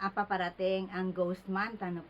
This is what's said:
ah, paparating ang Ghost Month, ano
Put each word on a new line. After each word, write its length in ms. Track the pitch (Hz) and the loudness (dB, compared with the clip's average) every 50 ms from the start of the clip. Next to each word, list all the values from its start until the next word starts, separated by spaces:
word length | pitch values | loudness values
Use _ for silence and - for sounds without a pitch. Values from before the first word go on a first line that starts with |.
| 190 | -2
ah, 80 | 196 | -2
paparating 800 | - 202 202 - 196 180 180 175 175 - 190 185 190 190 190 190 | 0 0 0 2 2 0 0 0 0 2 2 2 4 2 0 -2
ang 240 | 190 180 185 185 175 | -2 -2 0 0 2
Ghost 320 | 185 180 175 185 185 - | 2 2 2 0 -2 -4
Month, 320 | 196 190 190 208 226 226 208 196 | -2 0 0 0 -2 -2 -4 -4
ano 160 | 180 175 170 160 - | -4 -4 -4 -6 -6